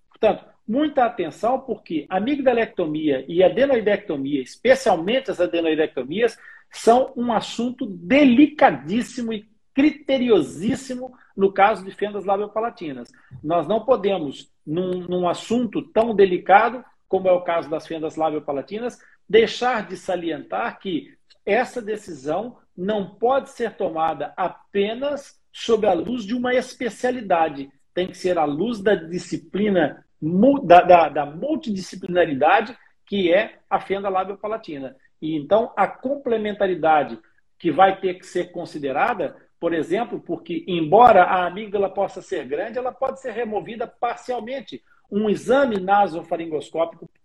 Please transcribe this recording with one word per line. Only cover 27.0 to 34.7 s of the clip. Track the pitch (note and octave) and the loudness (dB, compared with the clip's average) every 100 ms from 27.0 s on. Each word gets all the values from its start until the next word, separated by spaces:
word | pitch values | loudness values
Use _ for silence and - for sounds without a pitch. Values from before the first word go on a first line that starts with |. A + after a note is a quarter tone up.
| B3 B3 G3 E3+ D#3+ C#3+ C3+ _ _ | -4 -4 0 2 2 -2 -12 _ _
Tem | F3 F3+ | -6 -6
que | - | -4
ser | F#3 E3 | -2 0
à | D3+ | 0
luz | C#3+ A3+ G#3+ | 0 -2 -4
da | F#3+ F#3+ | -4 -4
disciplina | D#3+ F3+ - D3+ - F#3 G#3+ F3+ C#3+ - _ _ | -4 -10 -8 -10 -8 -2 0 2 0 -4 _ _
mu-, | D#3 F#3 B3+ C#4 E3 | -2 4 4 4 8
da, | F3 | 8
da, | F3 F3 D3+ | 10 6 6
da | D3 C#3+ | 0 -6
multidisciplinaridade | D#3+ C4+ D4+ A#3 F#3+ - F#3 F#3 F3 D#3+ C3+ D3+ G#3+ A3+ - _ _ _ | -6 -4 -4 -4 -8 -10 -12 -4 0 0 2 2 2 0 -10 _ _ _
que | G3+ E3+ | -2 2
é | F#3 A3 - _ | 2 0 -8 _
a | G3 | -4
fenda | - G3 G3 | -4 -6 -4
labiopalatina. | F#3 F#3+ G3 G#3 A3 F3+ | -4 -4 -8 -8 -8 -10